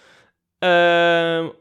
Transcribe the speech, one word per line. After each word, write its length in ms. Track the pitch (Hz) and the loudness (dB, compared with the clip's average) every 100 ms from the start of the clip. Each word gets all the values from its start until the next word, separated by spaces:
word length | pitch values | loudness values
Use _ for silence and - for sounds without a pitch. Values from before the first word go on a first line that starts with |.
| _ _ _ _ _ - | _ _ _ _ _ -6
ah, 880 | 180 175 175 170 170 170 165 165 165 - | 0 2 2 2 2 0 -2 -4 -8 -8